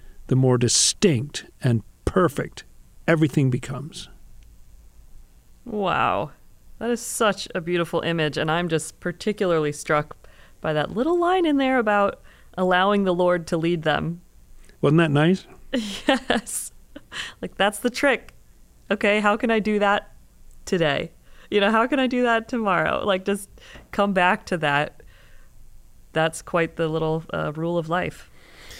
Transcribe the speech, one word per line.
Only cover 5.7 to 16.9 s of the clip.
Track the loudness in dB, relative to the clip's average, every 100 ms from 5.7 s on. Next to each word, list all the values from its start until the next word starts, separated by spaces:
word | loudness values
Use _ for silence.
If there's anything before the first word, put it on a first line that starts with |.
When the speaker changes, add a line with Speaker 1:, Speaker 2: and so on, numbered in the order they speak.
| -4 -2 2 2 0 -4 -10 -20 -20 -20 -8
Speaker 2:
That | -4
is | -4
such | -6 -2 0 0 -6
a | -6
beautiful | -2 -2 -2 -2
image, | -2 0 -2 -2
and | -2
I'm | 0 0
just | -2 -4 -8
particularly | -10 -6 -6 -2 0 0 0
struck | -4 -2 -2 -2 -10 -20 -20 -20 -10
by | -4
that | -2 -2
little | -2 0 0
line | 2 2 2
in | 2
there | 2 2
about | 2 2 2 -2 -12 -20 -14 -4
allowing | 2 2 4 2
the | 2
Lord | 2 2 0 0
to | -2
lead | 0 0
them. | 0 -2 -2 -8 -14 -20 -20 -20 -20 -2
Speaker 1:
Wasn't | 2 4
that | 4
nice? | 4 4 2 -2 -20 -6
Speaker 2:
<laughs> | -6 -4 -4 0
Yes. | 0 0 -2 -2 -10 -12 -16 -20